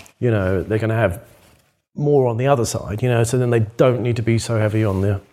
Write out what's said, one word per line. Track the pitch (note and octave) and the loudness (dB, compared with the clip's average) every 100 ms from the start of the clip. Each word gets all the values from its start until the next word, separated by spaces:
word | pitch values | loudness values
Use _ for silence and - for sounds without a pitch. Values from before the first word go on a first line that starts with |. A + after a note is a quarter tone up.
| - - | -20 -6
You | A#2+ | -2
know, | G#2+ F#2 F#2+ | 0 0 -2
they're | F2 G#2+ | -2 -2
gonna | A2 | -2
have | A2 G2+ F2 - _ _ _ _ _ _ | 0 0 -2 -14 _ _ _ _ _ _
more | - D3 C#3+ B2 | -4 0 2 2
on | A2+ | 0
the | C3+ | 2
other | C#3 A2 | 2 0
side, | - - A2 | -4 -8 -4
you | B2+ | 0
know, | A#2 | 2
so | A#2 B2+ | 2 0
then | A#2+ | 2
they | A#2 G#2+ - | 0 0 2
don't | C3 A#2+ | 2 2
need | A#2+ A#2+ | -2 -2
to | |
be | A#2 A2+ | 0 -2
so | - A2+ | 0 -2
heavy | G#2+ G#2+ | 0 0
on | A2 F#2+ | 0 0
the, | G2 G2 - | 0 -2 -6